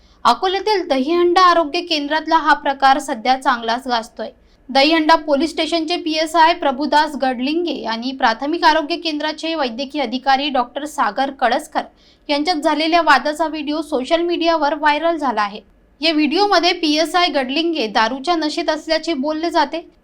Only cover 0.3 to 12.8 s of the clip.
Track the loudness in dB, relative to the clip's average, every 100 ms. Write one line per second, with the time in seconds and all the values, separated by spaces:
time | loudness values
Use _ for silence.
0.3 | 2 0 -2 0 0 0 -2 0 2 4
1.3 | 6 6 4 2 -4 -4 -4 -2 -4 0
2.3 | 2 4 2 2 2 2 2 0 -4 -2
3.3 | 0 0 -2 -2 -4 -2 -4 -4 -12 -12
4.3 | -14 _ _ -2 2 4 4 6 4 4
5.3 | 0 0 -2 -2 -2 -2 -4 -2 -2 0
6.3 | 4 4 4 0 -2 2 2 2 -2 -4
7.3 | -2 -2 -2 -4 -6 -6 -6 -6 0 0
8.3 | 0 -2 2 2 2 0 -4 -4 -4 -4
9.3 | -6 -6 -4 -4 -4 -8 -4 -4 -2 0
10.3 | 0 2 -2 -2 -6 -10 -4 -2 -2 -4
11.3 | -2 0 0 -2 -8 -8 _ _ _ -4
12.3 | -2 0 0 0 0